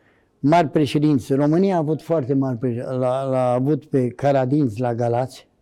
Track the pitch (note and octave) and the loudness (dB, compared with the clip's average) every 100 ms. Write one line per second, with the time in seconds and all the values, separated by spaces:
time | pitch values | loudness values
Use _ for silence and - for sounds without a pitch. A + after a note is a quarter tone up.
0 | _ _ _ _ C3+ E3 D#3 E3 C#3+ D#3 | _ _ _ _ 2 4 4 2 0 0
1 | D3+ C#3+ - C3+ D3 D#3+ G3 F3+ D3+ D#3 | 2 0 0 0 2 2 2 0 -2 -4
2 | - E3 B2 C#3 C3+ A#2+ B2+ A#2 B2+ B2+ | -2 -2 0 0 -2 -4 -4 -4 -6 -4
3 | B2+ C3 C3+ C3 B2+ B2 C3+ D3+ - C#3 | -2 -2 -2 0 0 0 0 -2 -2 -2
4 | B2 A#2 C#3 C#3 B2+ D3 C#3 G#2 B2 A#2 | -2 -2 0 2 2 0 0 -2 -4 -2
5 | A#2+ A#2 B2+ - - _ | 0 0 -2 -8 -20 _